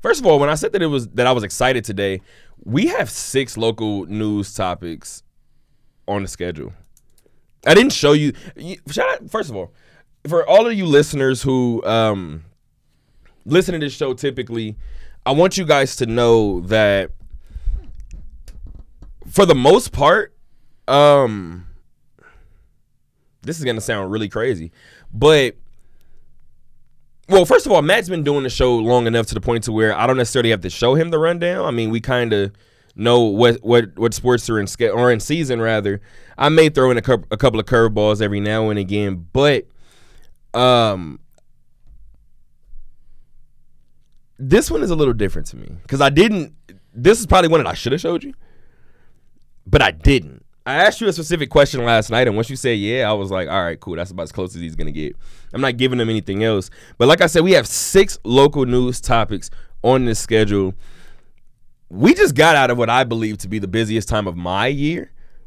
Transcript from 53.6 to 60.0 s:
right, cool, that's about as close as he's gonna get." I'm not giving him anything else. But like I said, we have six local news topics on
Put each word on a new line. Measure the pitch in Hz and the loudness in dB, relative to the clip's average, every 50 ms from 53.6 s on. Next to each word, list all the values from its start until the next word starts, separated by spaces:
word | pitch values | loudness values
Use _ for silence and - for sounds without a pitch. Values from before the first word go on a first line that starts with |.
right, | 87 85 80 | -2 -2 -6
cool, | 73 - - 85 | -8 -10 -12 -8
that's | 80 90 95 | -8 -10 -10
about | 90 87 80 | -10 -12 -12
as | 76 | -10
close | - - 92 90 - | -8 -8 -8 -8 -8
as | 85 | -12
he's | 85 82 78 | -12 -8 -6
gonna | 78 80 76 71 | -4 -4 -4 -4
get." | 76 76 - - - - - - - - - - | -6 -8 -8 -10 -12 -16 -16 -16 -18 -18 -12 -6
I'm | 117 | -4
not | 139 135 120 | -4 -4 0
giving | 117 131 127 127 123 | 0 -2 0 0 -2
him | 113 113 | -2 -2
anything | 110 107 - - 95 101 | -2 -4 -6 -6 -4 -2
else. | 113 113 107 98 92 - - - - - - | -2 0 0 -2 -4 -8 -18 -20 -20 -20 -2
But | - 120 135 | 2 4 4
like | 165 175 | 6 4
I | 180 | 4
said, | 165 156 170 160 | 2 4 2 4
we | 190 | 6
have | 185 147 113 | 4 4 4
six | - - - - - - 190 190 - - - - | 0 -6 -6 -6 2 4 4 4 4 -2 -10 -4
local | 110 120 131 139 135 - 147 131 | 2 4 6 4 4 4 0 -2
news | 120 123 127 123 123 120 - | 0 0 0 0 -2 -4 -6
topics | - - 123 117 107 - 104 90 - - - - - - - - - | -2 0 0 0 0 -2 -6 -8 -8 -12 -12 -14 -14 -14 -12 -2 0
on | 120 131 131 | 2 2 2